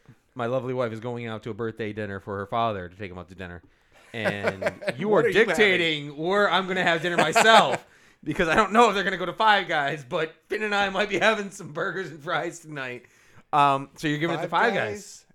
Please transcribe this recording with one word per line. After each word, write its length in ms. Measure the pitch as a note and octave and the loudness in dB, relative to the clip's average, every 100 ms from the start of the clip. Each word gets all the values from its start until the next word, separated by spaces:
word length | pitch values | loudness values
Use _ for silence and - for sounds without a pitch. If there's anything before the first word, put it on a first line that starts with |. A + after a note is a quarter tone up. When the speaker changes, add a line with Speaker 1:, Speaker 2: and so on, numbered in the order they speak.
| - _ _ | -20 _ _
Speaker 1:
my 120 | B2+ A#2 | -8 -4
lovely 280 | C3 B2 | -4 -4
wife 180 | B2+ A#2 | -4 -4
is 80 | A2 | -4
going 260 | B2 A#2+ A#2 | -8 -8 -8
out 160 | G#2+ | -10
to 60 | A#2+ | -10
a 40 | |
birthday 380 | G#2 A2+ A2 G#2+ | -8 -8 -6 -8
dinner 280 | G#2 G#2 G2 | -6 -8 -8
for 160 | G#2+ G2 | -8 -8
her 80 | G2 | -4
father 420 | A#2 A2+ G2 F2 | -2 -2 -2 -10
to 80 | F#2 | -12
take 140 | G2 | -14
him 80 | F2+ | -12
out 100 | F2 | -16
to 40 | |
dinner. 280 | F#2 F2+ E2+ - _ _ _ - | -14 -14 -14 -18 _ _ _ -14
And 580 | A2+ A2 G3+ G3+ F#3+ G3 - | -4 -4 -2 -4 -4 -6 -6
Speaker 2:
<laughs> 120 | G3 C3+ | -8 -4
Speaker 1:
you 120 | G3+ | 2
Speaker 2:
What 160 | G3 | 4
Speaker 1:
are 20 | D3+ | 4
Speaker 2:
are 40 | |
you 80 | F#3 | 4
having? 80 | A3+ | 2
Speaker 1:
dictating 680 | E3+ G#3 F3+ E3 D3 C#3+ C#3+ | 4 4 4 0 -2 -6 -6
where 340 | E3 G3+ G3 | 0 2 2
I'm 160 | F3+ F#3 | 2 0
gonna 160 | F#3 | 0
have 180 | F3 E3 | 2 2
dinner 140 | F3 F3 | 0 0
myself 680 | D#3 A3+ G#3+ A3 D3+ E3+ - _ | 2 6 8 8 6 0 -6 _
<laughs> 200 | _ _ | _ _
because 240 | - D3+ E3 | -6 0 2
I 60 | |
don't 180 | D#3 G3 | 4 4
know 160 | A3 A#3 | 6 4
if 60 | |
they're 100 | G3 | 4
gonna 120 | F#3+ F#3 | -2 -4
go 80 | F3 | -6
to 60 | |
Five 360 | F3 A3 G3+ F3 | 2 4 4 2
Guys, 360 | D#3+ C#3+ D3+ B2 | -2 -2 -4 -4
but 240 | D#3 D#3+ - _ | -4 -4 -6 _
Finn 140 | G#3 | -6
and 120 | G#3+ | -2
I 140 | G3+ G3 | 0 0
might 200 | F#3+ G#3 | 0 -2
be 80 | F3+ | 2
having 320 | G#3 G#3 G3 | 2 0 -4
some 220 | - D#3+ | -12 -12
burgers 360 | D3+ F#3+ E3+ E3 | -6 -6 -6 -10
and 140 | D3+ | -10
fries 380 | D#3 D#3 E3+ - | -6 -4 -4 -8
tonight. 460 | D#3 D3 B2+ B2 - _ _ - _ | -12 -10 -8 -10 -16 _ _ -20 _
Um, 380 | D3 C#3+ C3+ C#3 - | 4 4 4 -2 -6
so 100 | D3 | -4
you're 100 | D3 | -2
giving 200 | E3 D#3+ | -2 -2
it 40 | |
to 60 | F3 | -2
Speaker 2:
Five 180 | F3 A#3 | 0 2
Speaker 1:
Five 20 | |
Guys. 120 | F#3 A2+ | 0 -4
Speaker 2:
Guys 300 | G#2 - - _ | -8 -14 -20 _